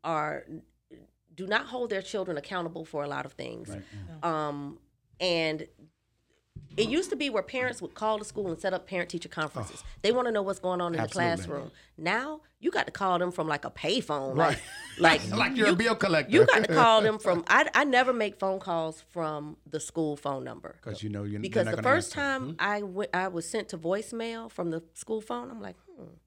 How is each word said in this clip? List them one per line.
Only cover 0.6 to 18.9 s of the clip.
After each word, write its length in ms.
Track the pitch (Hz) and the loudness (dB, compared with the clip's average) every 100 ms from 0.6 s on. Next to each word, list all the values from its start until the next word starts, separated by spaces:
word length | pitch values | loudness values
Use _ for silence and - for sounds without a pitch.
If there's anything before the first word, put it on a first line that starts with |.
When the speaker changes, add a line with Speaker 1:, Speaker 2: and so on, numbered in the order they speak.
| - _ _ - - _ _ | -16 _ _ -20 -20 _ _
Speaker 1:
do 120 | 165 190 | -12 -2
not 200 | 214 269 | -2 -2
hold 240 | 254 240 | -6 -2
their 100 | 196 | -2
children 380 | 190 208 185 151 | -2 -4 -2 -4
accountable 480 | 139 185 165 165 160 | -4 -4 -4 -8 -8
for 180 | 151 | -6
a 20 | 147 | -4
lot 200 | 139 139 | -6 -8
of 80 | |
things. 340 | - 131 113 107 | -10 -10 -10 -10
Speaker 2:
Right. 140 | 101 98 104 92 160 | -12 -12 -14 -14 -4
Speaker 3:
No. 40 | 170 | -2
Speaker 1:
Um, 480 | 160 151 143 143 160 _ _ _ - | 0 -2 -4 -8 -12 _ _ _ -4
and 460 | 180 170 160 156 - _ - _ _ _ _ _ _ - - 170 | 0 2 0 -2 -8 _ -20 _ _ _ _ _ _ -20 -10 -2
it 120 | 220 | 2
used 220 | 294 381 | 2 0
to 60 | 247 | -2
be 120 | 285 | 0
where 120 | 214 | -2
parents 400 | 190 262 254 240 | -2 -4 -4 -4
would 120 | 180 | -10
call 240 | - 214 214 | -4 -2 -2
the 60 | |
school 240 | 208 - 185 | -4 -6 -6
and 100 | 160 | -4
set 140 | 196 | -2
up 140 | 180 185 | -4 -4
parent-teacher 420 | 196 - 170 - | -6 -4 -8 -8
conferences. 540 | - 156 131 101 - | -6 -4 -4 -10 -10
Speaker 4:
Oh. 60 | - - | -16 -2
Speaker 1:
They 100 | 202 | 0
wanna 180 | 247 247 | 2 2
know 100 | 214 | 0
what's 180 | 196 190 | -2 -2
going 200 | 180 180 | -2 -2
on 140 | 175 | -2
in 60 | 165 | -2
Speaker 4:
Absolutely. 300 | 113 185 175 | -2 0 0
Speaker 1:
the 40 | 170 | 0
classroom. 340 | 170 143 127 - - - | -4 -8 -10 -18 -20 -6
Now, 420 | 160 214 277 302 _ _ | -2 -2 -4 -10 _ _
you 100 | 339 | -2
got 160 | - - | -2 -4
to 60 | |
call 260 | - 196 175 | -2 0 2
them 140 | 180 | 0
from, 160 | 175 156 | -2 -2
like, 160 | 147 | -2
a 60 | 127 | -4
payphone. 680 | - 156 240 - 147 135 131 | -4 0 0 0 -4 -2 2
Speaker 4:
Right. 220 | 160 123 - - - - | 2 2 -6 -14 -14 4
Speaker 1:
Like, 220 | 170 151 180 | 6 6 2
Speaker 4:
<laughs> 20 | |
Like 260 | 202 196 262 | 0 0 4
you're 100 | 208 | 4
a 40 | |
Speaker 1:
you, 60 | 185 | 6
Speaker 4:
bill 200 | 226 226 | 4 2
collector. 360 | 196 160 147 | 4 4 6
Speaker 1:
you 140 | 277 453 | 8 8
got 180 | - | 8
to 80 | - | 6
call 300 | - 233 220 | 8 10 8
Speaker 4:
<laughs> 0 | |
Speaker 1:
them 160 | 214 214 | 6 2
from, 260 | 202 175 170 | 2 2 6
I, 200 | 233 311 | 6 6
I 100 | 233 | 4
never 280 | 294 247 254 | 6 6 4
make 260 | 247 214 208 | 2 0 0
phone 220 | 190 190 | -2 -2
calls 420 | 190 165 160 | -2 -2 -2